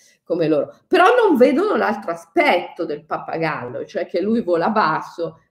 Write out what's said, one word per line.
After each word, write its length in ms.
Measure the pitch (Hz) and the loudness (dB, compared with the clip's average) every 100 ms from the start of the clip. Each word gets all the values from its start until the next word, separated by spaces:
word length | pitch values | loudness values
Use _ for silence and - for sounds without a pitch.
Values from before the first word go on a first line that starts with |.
| _ _ | _ _
come 240 | - 175 160 | -6 -2 0
loro, 260 | 151 - - - | 0 -2 -8 -2
però 160 | 359 370 | 4 4
non 220 | 494 427 269 | 4 4 6
vedono 400 | 262 269 415 302 | 4 4 0 0
l'altro 340 | 196 220 - | 0 -4 -6
aspetto 760 | 170 - 339 294 180 180 - | -10 -4 0 2 2 -2 -10
del 200 | 160 151 | -8 -8
pappagallo, 800 | - 165 - 147 160 139 123 127 | -8 -10 -8 -4 -4 -4 -8 -10
cioè 220 | 147 196 175 | -10 -8 -6
che 140 | 185 | -4
lui 220 | 196 233 | -2 -2
vola 280 | 175 165 185 | 0 0 0
basso 680 | 214 165 156 - - 165 - _ | 0 0 -2 -6 -10 -10 -10 _